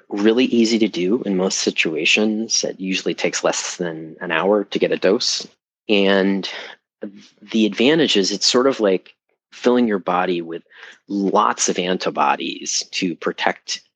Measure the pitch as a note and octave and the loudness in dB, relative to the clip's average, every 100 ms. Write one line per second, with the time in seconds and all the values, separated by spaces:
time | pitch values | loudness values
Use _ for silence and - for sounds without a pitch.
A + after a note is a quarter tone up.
0 | - G2+ G#2+ A#2 B2+ A#2 A2+ A2+ G#2 F2 | -6 0 2 4 2 2 2 2 0 0
1 | F#2 A#2 G2+ F#2 F#2+ - G2+ - E2+ D2+ | 0 0 0 0 0 0 -2 -2 -2 0
2 | E2 G#2+ A2 G#2+ A2 - - - F#2+ F#2 | 0 2 2 -2 -2 -2 -2 -6 -4 -4
3 | F#2 E2 F2 - E2+ - - - F2 D#2+ | -4 -2 -4 -2 -2 -2 -6 -6 -6 -6
4 | D#2+ - F2 E2 F#2 G#2 G2+ - E2+ E2 | -12 -10 -4 0 2 2 0 -2 0 2
5 | F#2 A#2 - - - _ _ _ - G2+ | 2 2 0 -6 -10 _ _ _ 0 2
6 | G2 G2 F#2+ G2 - - - - _ - | 4 4 2 0 -4 -12 -16 -20 _ -16
7 | G#2 G2+ - _ G#2 A2+ G#2 G2 B2+ E3 | -16 -16 -20 _ -4 0 0 2 4 4
8 | B2 G#2 F2+ G2 - B2 C3+ B2 G2+ F#2 | 4 2 0 0 2 4 2 2 2 2
9 | - _ _ _ _ - B2 B2 A#2 G2+ | -4 _ _ _ _ -2 2 4 2 0
10 | F2+ F2+ F#2 E2+ E2 E2 _ - - - | 0 0 0 -2 -4 -12 _ -20 -20 -18
11 | - G2+ F#2+ G2+ A#2 A#2+ - F#2 F2+ F#2 | -6 -2 2 2 2 0 -2 -2 -2 -2
12 | - D2+ C#2+ C#2 C#2+ C#2+ D2 - - - | -2 -2 0 0 -4 -8 -6 -6 -6 -4
13 | F#2 - F#2 - F#2 - - - _ | -4 -4 -6 -2 -4 -4 -8 -12 _